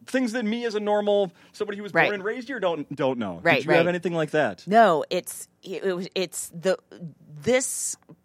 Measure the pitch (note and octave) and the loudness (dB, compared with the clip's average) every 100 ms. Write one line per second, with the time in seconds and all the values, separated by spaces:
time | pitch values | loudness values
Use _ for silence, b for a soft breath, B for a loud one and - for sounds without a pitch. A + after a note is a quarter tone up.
0 | - C4 B3 A#3 G#3+ A#3 A#3 G#3 G#3 G#3 | -4 -2 -2 -2 -4 -4 -4 -4 -2 0
1 | G#3 G3+ F#3+ b b - G3+ G3+ G3+ E3 | 2 2 0 b b -8 -8 -6 -2 2
2 | F#3 G3+ G3 B3 A#3 B3 F3+ D#3 C#3+ D3+ | 2 0 -4 -6 -6 -2 -2 -2 -6 -2
3 | C3+ B2 G2+ F2 E3 C#3+ D3+ D#3 F3 F3 | -2 0 -4 0 2 2 4 4 4 0
4 | F3+ E3+ D#3 D#3 B2 G2 E3+ A3 G#3 D#3 | -2 -2 0 2 0 -2 2 6 8 6
5 | - F3+ - - - _ F3+ F#3 F#3+ F3+ | 0 -4 -4 -12 -18 _ -12 -6 -4 -4
6 | F#3+ F#3+ F3 - - E3+ F#3 - _ G2 | -4 -4 -4 -6 -12 -4 -2 -2 _ -16
7 | E3+ - - D3+ D3 B3+ B3+ - - - | -16 -16 -20 -6 0 2 2 -4 -6 -8
8 | _ - | _ -20